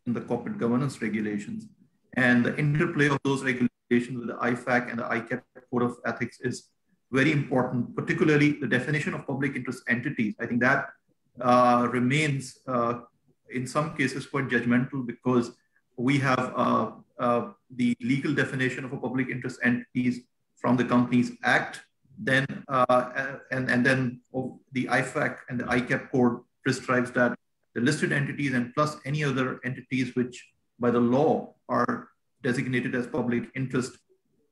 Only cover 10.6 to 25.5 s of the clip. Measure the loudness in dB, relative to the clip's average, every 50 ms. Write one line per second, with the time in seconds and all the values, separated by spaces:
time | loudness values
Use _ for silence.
10.6 | 2 2 2 2 -2 -6 -12 _ _ _ _ _ _ _ _ -4 2 4 6 6
11.6 | 6 6 4 4 2 2 2 2 2 2 2 2 2 2 0 -2 -4 -10 -14 _
12.6 | _ -4 -2 0 0 0 -2 -4 -8 -16 _ _ _ _ _ _ _ -10 -8 -6
13.6 | -6 -2 -2 -2 -2 -2 -2 -2 -2 0 -2 -4 -8 -6 -4 -4 -2 0 0 0
14.6 | 2 4 2 2 2 0 -4 -6 -6 -6 -8 -4 _ 2 2 2 2 0 -6 _
15.6 | _ _ _ _ _ _ _ -2 0 2 2 2 4 2 2 2 0 -2 -2 0
16.6 | 0 2 2 2 0 -2 -6 -14 -20 _ _ -2 0 0 0 0 -2 -4 -12 _
17.6 | _ _ -4 0 0 0 0 0 0 -2 0 0 0 -2 0 0 -2 -2 -2 -2
18.6 | -2 -2 -2 -4 -8 -8 -8 -6 -6 -4 -2 -2 -2 -2 -4 -6 -6 -8 -6 -2
19.6 | 0 0 0 0 -2 -4 _ -2 0 0 -2 -2 -8 _ _ _ _ _ _ _
20.6 | 0 2 2 2 2 4 4 4 4 4 4 2 2 2 -4 -2 0 2 2 2
21.6 | 0 -2 -10 -16 -18 _ _ _ _ _ -16 -6 0 2 2 2 2 -2 -6 -12
22.6 | -8 -2 0 2 4 4 4 4 2 0 -4 -6 -6 -6 -8 -12 -10 -6 -4 -4
23.6 | 0 0 2 4 4 4 4 4 0 -2 -4 -8 _ _ -6 -6 -6 -6 -10 -14
24.6 | _ _ -4 -4 -2 0 0 0 0 -2 -2 -2 -2 -2 -4 -8 -12 -8